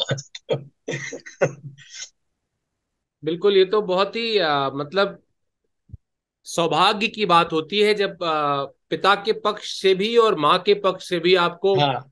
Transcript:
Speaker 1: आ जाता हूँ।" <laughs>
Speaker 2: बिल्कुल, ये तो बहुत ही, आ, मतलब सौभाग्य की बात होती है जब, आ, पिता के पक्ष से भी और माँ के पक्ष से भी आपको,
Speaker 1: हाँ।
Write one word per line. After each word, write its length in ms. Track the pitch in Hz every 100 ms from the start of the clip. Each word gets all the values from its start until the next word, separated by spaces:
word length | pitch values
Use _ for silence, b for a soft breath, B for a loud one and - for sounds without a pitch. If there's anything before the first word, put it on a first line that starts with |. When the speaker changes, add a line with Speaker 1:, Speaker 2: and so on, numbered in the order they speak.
| -
Speaker 1:
आ 40 | 139
जाता 400 | - - - 135
हूँ।" 160 | 139 _ -
<laughs> 840 | 151 - - - - 185 - 143 - B B B _ _ _ _ _ _ _ _ _ _ _
Speaker 2:
बिल्कुल, 340 | 151 170 202 196
ये 80 | 185
तो 160 | 214
बहुत 340 | 185 180 202 226
ही, 220 | 226 208
आ, 320 | 160 143 135
मतलब 540 | 139 147 185 196 175 _ _ _ _ _ _ _ - _ _ _ _
सौभाग्य 640 | - - 165 151 190 208 220
की 180 | 208 196
बात 260 | 170 170
होती 280 | 160 156 202
है 140 | 208
जब, 300 | 202 196 170
आ, 400 | 170 156 147 139
पिता 520 | 139 - _ 156 185 196
के 160 | 208
पक्ष 500 | 214 214 214 - -
से 140 | 190 185
भी 220 | 214 233
और 180 | 220 170
माँ 240 | 147 180
के 140 | 190
पक्ष 360 | 202 190 180 -
से 100 | 175
भी 160 | 175 185
आपको, 440 | 175 170 190 190
Speaker 1:
हाँ। 320 | 143 127 -